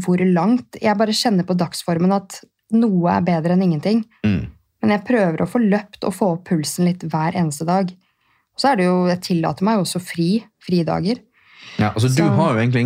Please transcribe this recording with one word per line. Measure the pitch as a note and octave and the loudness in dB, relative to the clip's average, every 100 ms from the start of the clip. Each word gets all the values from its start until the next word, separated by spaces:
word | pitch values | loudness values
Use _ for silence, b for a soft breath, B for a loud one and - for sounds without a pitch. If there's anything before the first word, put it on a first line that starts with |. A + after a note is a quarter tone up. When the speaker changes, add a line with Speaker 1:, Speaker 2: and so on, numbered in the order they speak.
Speaker 1:
hvor | F3+ F3+ | 2 2
langt. | F#3 F3 F#3 B3 - - | 4 2 2 0 -2 -4
Jeg | A3 G#3 | 0 0
bare | A3 G#3+ | 0 0
kjenner | B3 F#3+ F3+ | 0 0 0
på | F3+ | -2
dagsformen | E3+ - - E3+ F#3 | -2 -6 -4 0 2
at | G3 G3 - - _ - | 0 -2 -18 -20 _ -2
noe | A3+ A#3 F#3 E3+ | 0 2 2 2
er | G3 F3 | 0 0
bedre | E3 E3 F3+ | 0 0 2
enn | F#3 | 2
ingenting. | D3+ F#3 A3+ G#3+ b | 0 0 -2 -2 b
Speaker 2:
Mm. | G#2+ F2+ C#2 - _ _ | -2 -2 -4 -12 _ _
Speaker 1:
Men | G#3+ | 0
jeg | G#3 G#3 | 0 0
prøver | B3 F#3 D#3+ | 0 2 0
å | F3 | -2
få | B3 | 0
løpt | G#3+ G3+ - - - | 2 0 -2 -8 -6
og | |
få | F#3 G3+ E3 | -2 -2 -2
opp | - | -2
pulsen | E3 D3 - F3 | -4 -2 -2 0
litt | F3 | -2
hver | D#3+ D#3 D#3+ | -4 -2 -2
eneste | F3+ D#3+ D3 E3 | -2 -2 -4 -2
dag. | F#3 F#3 | 0 0
Og | - _ _ _ _ _ - | -6 _ _ _ _ _ -2
så | C#4 | 0
er | A#3 | 2
det | F3+ | 2
jo, | F3+ F3+ | 2 2
jeg | F3+ - | -2 -2
tillater | F3 D#3+ D3 G3 | -2 -2 -2 0
meg | A3 | 0
jo | D#3+ | -2
også | F3+ | -4
fri, | - E3+ E3+ A3+ - _ | -8 -4 0 -2 -4 _
fridager. | - F3 E3 E3 F3 B3 _ B B B B B | -4 -2 0 -2 -2 -4 _ B B B B B
Speaker 2:
Ja, | G#2 | -2
altså, | A2 B2+ | 0 0
du | C3 | 2
Speaker 1:
Så | D#3+ | 2
Speaker 2:
har | A2 D#3+ | 2 2
jo | A2+ | 2
egentlig | A#2+ A#2+ | 0 2